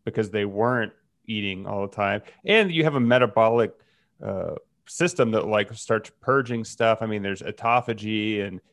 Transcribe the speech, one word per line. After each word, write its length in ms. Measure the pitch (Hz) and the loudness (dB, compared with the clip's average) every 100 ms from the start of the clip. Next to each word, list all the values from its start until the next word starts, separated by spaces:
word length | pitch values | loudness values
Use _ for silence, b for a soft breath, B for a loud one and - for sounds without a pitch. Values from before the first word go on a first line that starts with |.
because 260 | - 107 104 | -8 -4 -2
they 160 | 104 101 | -2 -2
weren't 460 | 98 117 123 104 - _ _ - | 0 0 2 -4 -8 _ _ -8
eating 380 | 107 101 95 | -4 -4 -6
all 220 | 98 101 98 | -6 -6 -6
the 80 | |
time. 260 | - 101 104 - B | -2 -2 -2 -6 B
And 260 | 175 220 202 | 2 2 4
you 120 | 165 | 2
have 120 | 156 143 | 2 2
a 40 | |
metabolic, 720 | 120 123 123 107 113 117 110 - _ _ _ _ | 4 6 4 4 4 4 0 -2 _ _ _ _
uh, 340 | 101 98 - - _ _ - | -8 -6 -6 -10 _ _ -14
system 440 | - 170 - 117 | -2 -2 2 2
that, 160 | 110 101 | 2 0
like, 260 | 107 98 | 0 -2
starts 380 | 110 - 110 - _ | -6 -2 -2 -2 _
purging 440 | - 135 120 120 | 0 0 0 -4
stuff. 340 | 110 - 113 110 | -6 0 2 2
I 60 | 113 | 0
mean, 160 | 107 | -4
there's 180 | 98 98 | -4 -6
autophagy 1040 | - - 117 123 123 110 107 110 107 104 | -8 -4 0 0 0 -6 -4 -2 -2 -2
and 160 | 98 90 _ | -4 -8 _